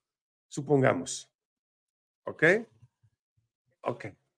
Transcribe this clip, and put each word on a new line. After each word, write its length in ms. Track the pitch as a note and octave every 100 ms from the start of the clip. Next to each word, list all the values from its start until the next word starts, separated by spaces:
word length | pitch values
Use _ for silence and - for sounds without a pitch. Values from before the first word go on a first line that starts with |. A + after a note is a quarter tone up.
| _ _ _ _ _
Supongamos. 840 | - C3+ C#3+ C3 - F2 - - _ _ _ _ _ _ _ _ _ -
¿Ok? 180 | - D#3 G#3+ A3+ _ - _ _ _ _ _ _ _ _ _
Ok, 240 | - A#2+ G#2+ - _